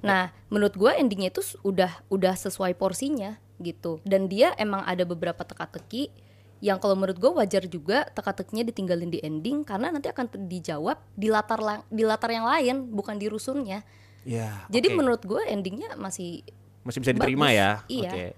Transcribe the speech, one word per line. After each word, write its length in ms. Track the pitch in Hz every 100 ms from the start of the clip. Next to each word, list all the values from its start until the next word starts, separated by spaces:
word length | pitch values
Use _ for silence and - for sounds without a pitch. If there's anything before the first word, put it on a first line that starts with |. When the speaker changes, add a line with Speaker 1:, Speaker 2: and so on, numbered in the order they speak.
Speaker 1:
Nah, 280 | 208 190 185 - -
menurut 280 | 208 208 202
gua 160 | 214
endingnya 380 | - 262 196 185
itu 80 | 190
s-, 160 | 196 -
udah, 260 | 202 190 185 165 -
udah 280 | 196 185 185
sesuai 400 | 202 - 190 180
porsinya 640 | 190 180 269 294 196 220 - -
gitu. 460 | 175 165 170 160
Dan 240 | 196 196 190
dia 240 | 196 294
emang 300 | - 214 196
ada 180 | 185 180
beberapa 380 | 180 170 175 170
teka-teki 720 | 170 - 165 170 - 226 285 - - - - -
yang 180 | 202 196
kalau 160 | 208
menurut 220 | 190 190 175
gua 140 | 233 349
wajar 260 | 208 196 185
juga 380 | 170 147 233 -
teka-tekinya 540 | - - 190 190 220 233
ditinggalin 420 | - 185 175 175
di 100 | 165
ending 440 | 156 156 175 294
karena 260 | 294 196 277
nanti 180 | 311 277
akan 200 | - 240
te-, 140 | 202
dijawab 580 | 190 180 160 151 170 294 -
di 160 | - 214
latar 280 | 214 208 220
la-, 260 | 220 208 -
di 180 | 220
latar 260 | 220 220 233
yang 140 | 226
lain, 400 | 226 311 254 262 254
bukan 300 | 214 202 208
di 120 | 208
rusunnya. 520 | 214 - 277 233 190 - - - -
Speaker 2:
Iya, 460 | - 117 110 104 -
Speaker 1:
Jadi 200 | 220 -
Speaker 2:
oke. 60 | 349
Speaker 1:
menurut 240 | 269 233
gua 160 | 185 220 440
endingnya 500 | 214 185 208 440 -
masih 480 | 196 - 175 170 - - - -
Speaker 2:
Masih 180 | 123 131
bisa 120 | 131
diterima 360 | 123 - 135 147
Speaker 1:
bagus. 80 | 110
Speaker 2:
ya? 140 | 98 104 -
Speaker 1:
Iya. 240 | 247 185
Speaker 2:
Oke. 140 | 131 90